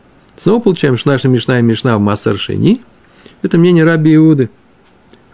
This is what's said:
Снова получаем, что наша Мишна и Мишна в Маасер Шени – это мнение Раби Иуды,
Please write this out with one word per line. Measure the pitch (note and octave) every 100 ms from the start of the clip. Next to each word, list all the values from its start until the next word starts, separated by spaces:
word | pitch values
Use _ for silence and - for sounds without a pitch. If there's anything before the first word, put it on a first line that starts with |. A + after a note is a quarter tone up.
| _ _ _ -
Снова | - A#3
получаем, | G#3+ F3 C#3+ A#2+
что | C#3+
наша | C3+ C3
Мишна | B2+ - B2
и |
Мишна | A#2 A2 B2+ G#2+
в |
Маасер | G2+ G#2 - G2
Шени – | - G2 B2+ B3+ - _ _ _ - _
это | F#3+ E3+
мнение | F3 E3+
Раби | D#3+ E3 D#3
Иуды, | D#3 D#3+ C#3+ A#2 - _ _ _ _ _ - _